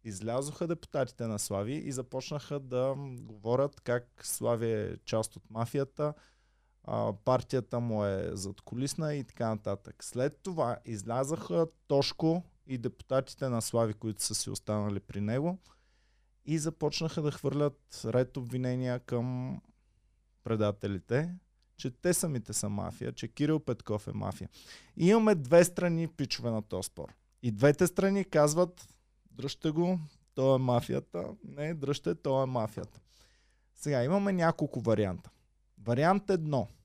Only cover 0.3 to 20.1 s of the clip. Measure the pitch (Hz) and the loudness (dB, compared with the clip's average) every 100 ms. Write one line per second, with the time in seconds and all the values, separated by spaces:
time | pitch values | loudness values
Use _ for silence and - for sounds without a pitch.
0.3 | 123 143 147 170 165 - 127 127 - 117 | -2 -4 -6 -4 -4 -4 -2 -2 -2 -4
1.3 | 104 - 98 104 147 - 131 123 131 - | -4 -2 -2 -2 -4 -6 -6 -6 -8 -6
2.3 | 147 - 143 135 123 131 135 139 123 110 | -8 -6 -8 -2 0 0 -2 -6 -12 -14
3.3 | 104 107 127 143 - - 120 120 _ - | -8 0 2 2 0 0 0 -2 _ -8
4.3 | - 117 117 117 107 98 - - 110 107 | -2 0 2 2 0 -2 -6 -2 0 0
5.3 | - _ 113 117 143 139 - 151 147 - | -6 _ -4 -2 0 -2 -2 -4 -4 -20
6.3 | _ _ _ _ _ - 113 110 101 - | _ _ _ _ _ -6 -2 -2 0 2
7.3 | 127 - 131 110 120 120 107 101 98 87 | 2 2 -2 -2 -4 0 0 0 0 -4
8.3 | 92 98 - - 117 135 - 156 147 127 | -6 -8 -10 -10 -4 -4 -2 -4 -4 -8
9.3 | - 113 107 - 101 - - - 120 139 | -4 -2 -2 -4 -6 -8 -16 -8 -2 -2
10.3 | 151 190 165 123 120 - 110 95 120 135 | -2 -8 -2 -2 -2 -8 -8 -4 -2 -2
11.3 | 160 - 170 165 _ _ 139 139 - 160 | -4 -2 0 0 _ _ 2 2 0 0
12.3 | 170 - _ - 127 117 - - 131 131 | 0 -4 _ -8 -6 -6 -8 -2 0 0
13.3 | - 135 117 - 117 113 104 110 104 - | -6 -2 -2 0 0 0 0 -6 -4 -4
14.3 | - - 101 - 107 104 98 - 101 104 | -4 -4 -6 -2 -2 0 -4 -6 -4 -2
15.3 | 123 160 185 - _ _ _ _ _ _ | 0 -2 -4 -12 _ _ _ _ _ _
16.3 | _ - 156 156 - 147 - 160 - 147 | _ -4 -2 -2 -2 -2 0 -2 0 -2
17.3 | - 139 139 147 - _ - 110 120 127 | -2 -2 2 0 0 _ -8 0 2 2
18.3 | 139 120 127 127 127 127 123 - 120 123 | -2 -4 -2 0 0 -2 -4 -2 -2 -2
19.3 | 127 131 131 _ _ _ _ _ | -4 -6 -8 _ _ _ _ _